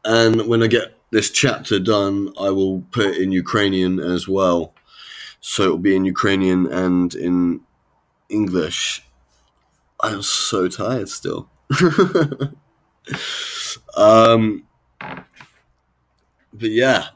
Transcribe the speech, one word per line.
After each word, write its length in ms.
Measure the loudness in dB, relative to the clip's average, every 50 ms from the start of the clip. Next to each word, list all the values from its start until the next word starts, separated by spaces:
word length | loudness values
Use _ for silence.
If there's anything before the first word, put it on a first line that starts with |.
| 0
and 440 | 2 4 4 4 4 4 2 0 0
when 160 | 0 2 2
I 20 |
get 320 | 2 2 0 0 -4 _ _ _ _
this 200 | 0 0 0 0
chapter 480 | -2 0 0 0 -2 -4 -4 -2 -2 0
done, 540 | 2 2 2 2 2 0 -2 -4 -6 -6 -8 -4
I 120 | -2 -2
will 320 | 0 0 0 0 -2 -4 -8 _
put 160 | -2 0 0
it 120 | 0 0 0
in 140 | -2 0
Ukrainian 640 | 0 -2 -2 0 0 0 2 2 2 2 0 0 0 -2
as 300 | -2 -2 -2 -4 -2 -2
well. 460 | 0 0 2 2 2 0 -2 -6 _ _ _ _ -20 -20 -20 -20 -20 -20 -20 -20 -20 _
So 220 | -10 -6 -2 0
it'll 160 | 2 2 0 2
be 180 | 2 2 2
in 80 | 2 2
Ukrainian 600 | 0 -2 0 0 0 2 2 2 2 2 2 0
and 480 | 0 -2 -2 0 0 2 2 0 -2 -4
in 480 | -6 -4 -2 0 0 0 0 -2 -4 _ _ _ _ _ _ _ _ _ _ _ _ _ _
English. 760 | -4 -2 -2 0 0 -2 -2 -2 -4 -6 -6 -6 -8 -10 _ _ _ _ _ _ _ _ _ _ _ _ _ _ _ _ _ _ _ -6
I'm 220 | -4 -4 -4 -4
so 460 | -4 -4 -4 -4 -2 -2 -2 0 -2 -2
tired 400 | -2 -4 -4 -4 -4 -4 -6 -8
still. 400 | -10 -10 -8 -8 -8 -8 -10 _ _ _ _ _
<laughs> 880 | 0 2 2 2 4 2 2 2 2 0 0 0 -2 -8 -8 -8 -8 _ _ _ _ _ _ _ _ _ _ -12 -12 -10 -10 -10 -10 -10 -10 -10 -10 -10 -8 -10 -10 -12 _ -10 0
Um, 680 | 4 6 8 8 8 8 6 6 4 2 0 -2 -6 -12 _ _ _ _ _ _ _
but 1700 | -16 -16 -16 -16 -18 _ _ -20 -20 _ _ _ _ _ _ _ _ _ _ _ _ _ _ _ _ _ _ _ _ _ -12 -6 -4 0
yeah 380 | 0 2 2 4 2 2 0 -6 _